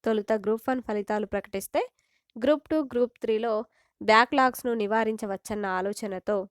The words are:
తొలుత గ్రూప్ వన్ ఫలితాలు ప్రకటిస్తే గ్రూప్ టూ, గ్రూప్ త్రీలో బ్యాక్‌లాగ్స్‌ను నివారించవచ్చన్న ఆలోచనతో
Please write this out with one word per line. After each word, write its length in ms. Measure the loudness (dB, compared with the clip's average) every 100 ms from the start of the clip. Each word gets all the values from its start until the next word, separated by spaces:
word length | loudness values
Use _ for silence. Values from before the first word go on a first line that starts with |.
తొలుత 280 | -2 -2 0
గ్రూప్ 340 | 0 2 0 0
వన్ 140 | -4
ఫలితాలు 440 | -2 -6 -2 -4 -2
ప్రకటిస్తే 560 | -4 -4 -8 -4 -4 -4 _ _ _ _ -2
గ్రూప్ 240 | 2 2 _
టూ, 100 | -2 0
గ్రూప్ 240 | -2 -2 _
త్రీలో 300 | -2 -2 0 -4 -6 _ _ _
బ్యాక్‌లాగ్స్‌ను 720 | 6 6 6 4 2 2 -4
నివారించవచ్చన్న 920 | -2 0 0 0 -4 -6 -8 -6 -6 -4
ఆలోచనతో 680 | -2 -4 -6 -8 -8 -4 -4 -4